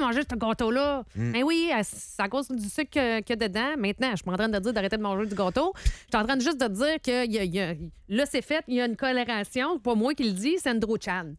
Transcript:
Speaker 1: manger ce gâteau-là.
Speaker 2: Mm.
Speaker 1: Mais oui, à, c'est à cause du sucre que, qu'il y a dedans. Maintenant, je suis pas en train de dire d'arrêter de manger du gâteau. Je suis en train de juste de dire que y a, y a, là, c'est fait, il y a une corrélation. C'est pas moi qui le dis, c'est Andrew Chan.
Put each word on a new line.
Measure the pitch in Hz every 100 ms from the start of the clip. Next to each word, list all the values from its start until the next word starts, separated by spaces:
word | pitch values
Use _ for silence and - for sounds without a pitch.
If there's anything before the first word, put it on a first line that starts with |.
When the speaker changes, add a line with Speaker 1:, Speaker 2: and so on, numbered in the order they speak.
Speaker 1:
manger | - 233 285
ce | 240
gâteau-là. | 226 226 226 247 285 277 233 -
Speaker 2:
Mm. | 240
Speaker 1:
Mais | 233
oui, | 277 330 339
à, | 254 202
c'est | - - -
à | 202
cause | 262 277
du | 254 202
sucre | - 294
que, | 294 247 226
qu'il | 208 233
y | 226
a |
dedans. | 190 254 302
Maintenant, | 202 202 262
je | 202
suis | -
pas |
en | 180
train | 220
de | 208
dire | 196
d'arrêter | 220 196 214
de |
manger | 208 196 214
du | 196
gâteau. | 190 180 339 -
Je | -
suis | - - 226
en | 220
train | 269
de |
juste | 254 294
de | 240
dire | 190 285 311
que | - 247 240
y | 214
a, | 190
y | 175
a, | 180 160 156 - -
là, | 208 277
c'est | 277
fait, | - 311 302
il | 247
y |
a | 240
une | 220
corrélation. | 262 254 240 226 202 262 277 339
C'est |
pas | 240 220
moi | 233
qui | 302 233
le |
dis, | 185 240 359
c'est | 285
Andrew | 226 208 220
Chan. | - 180 165